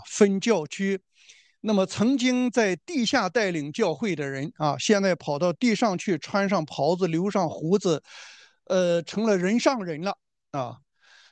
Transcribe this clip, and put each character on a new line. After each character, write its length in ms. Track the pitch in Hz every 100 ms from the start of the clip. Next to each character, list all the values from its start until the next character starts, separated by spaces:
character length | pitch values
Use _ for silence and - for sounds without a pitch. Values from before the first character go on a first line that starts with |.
| -
分 340 | - 202 196
教 280 | 233 190 151
区。 340 | - 196 190 _ _ - - _ -
那 120 | 220
么 120 | 202 190
曾 320 | - 220 269
经 340 | 254 247 247
在 240 | 247 202 170
地 300 | - 311 226
下 220 | 262 185
带 220 | 233 196
领 220 | 165 143
教 240 | - 190 147
会 200 | 220 151
的 140 | 139
人 220 | 135 156 -
啊， 200 | 151 135
现 240 | - 202
在 140 | 196 170
跑 240 | - 143
到 120 | 175
地 220 | 160 247
上 240 | 202 233 175
去， 200 | - 156
穿 300 | - 202 196
上 160 | 190 151
袍 300 | - 143 180
子， 120 | 180
留 240 | 160 196
上 180 | 196 160
胡 280 | - 156 202
子， 240 | 185 147 - - - - - _ -
呃， 360 | 185 175 170
成 220 | - 196
了 140 | 220 190
人 220 | 185 233
上 240 | 302 254
人 180 | 180 151
了 160 | 196 - _ _ -
啊。 260 | 143 120 - _ _ _ - _